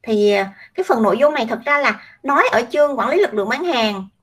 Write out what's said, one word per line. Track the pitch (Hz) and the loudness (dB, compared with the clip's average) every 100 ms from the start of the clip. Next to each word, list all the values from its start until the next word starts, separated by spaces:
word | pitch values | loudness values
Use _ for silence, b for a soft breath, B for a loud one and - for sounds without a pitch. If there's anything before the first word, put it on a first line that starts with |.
Thì, | - 214 208 | -2 2 2
à, | 202 196 B B | 2 -2 B B
cái | - | -8
phần | 370 240 | -2 2
nội | 214 208 | 2 4
dung | 285 | 2
này | 294 226 | 2 -4
thật | 240 | -6
ra | 285 285 | -2 0
là | 262 208 B B | 0 -4 B B
nói | 269 285 494 | -2 0 2
ở | - 233 | 0 0
chương | 294 294 269 | 0 0 0
quản | 220 | -2
lý | 339 | 0
lực | 392 | 0
lượng | 214 202 | 0 -4
bán | 262 | -2
hàng | 349 262 220 196 190 _ | -2 0 -2 -4 -10 _